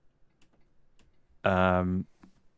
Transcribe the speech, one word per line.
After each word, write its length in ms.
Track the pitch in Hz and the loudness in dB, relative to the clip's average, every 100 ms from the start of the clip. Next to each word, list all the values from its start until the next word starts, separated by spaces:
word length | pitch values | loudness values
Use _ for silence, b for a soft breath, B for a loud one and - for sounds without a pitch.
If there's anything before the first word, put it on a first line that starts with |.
| _ _ _ _ _ _ _ _ _ _ _ _ _ _ | _ _ _ _ _ _ _ _ _ _ _ _ _ _
um, 600 | 98 92 92 90 90 92 - _ - _ _ | -2 0 2 0 -2 -4 -8 _ -20 _ _